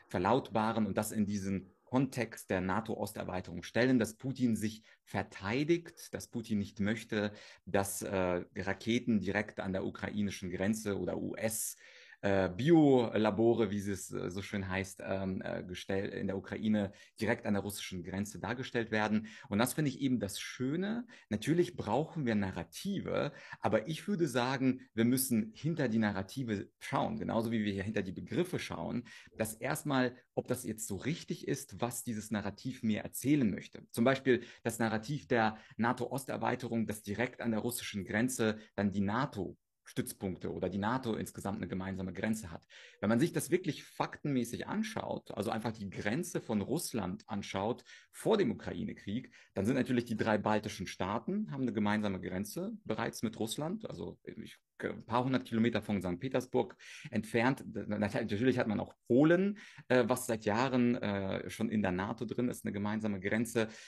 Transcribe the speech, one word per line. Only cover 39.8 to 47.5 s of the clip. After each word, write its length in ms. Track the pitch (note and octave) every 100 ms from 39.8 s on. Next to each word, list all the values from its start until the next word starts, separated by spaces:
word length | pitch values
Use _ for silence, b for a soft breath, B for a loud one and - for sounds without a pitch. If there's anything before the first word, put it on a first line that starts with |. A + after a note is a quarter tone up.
| - - A#2 - G2 F2 F#2
oder 160 | E2+ F2+
die 80 | G2
nato 380 | G#2 B2+ A#2 G#2+
insgesamt 420 | F#2 - G2+ G2+
eine 100 | F#2
gemeinsame 460 | F#2+ F#2+ F#2+ F#2
Grenze 380 | F2+ A2 A2 E2+
hat. 120 | F2 - B B B
Wenn 80 | G#2
man 100 | A#2
sich 140 | E3
das 160 | D#3 -
wirklich 340 | F3+ E3 -
faktenmäßig 840 | - - D3+ - D3+ C3 A#2 F2 -
anschaut, 640 | G3+ A3 - - - -
also 180 | - G#2
einfach 220 | A2+ A#2
die 180 | A2 G2
Grenze 520 | - G#2 C3 F3 -
von 200 | - G#2+
Russland 640 | G2 D3 - A#2 F2+ F#2 -
anschaut 560 | G2+ F#2+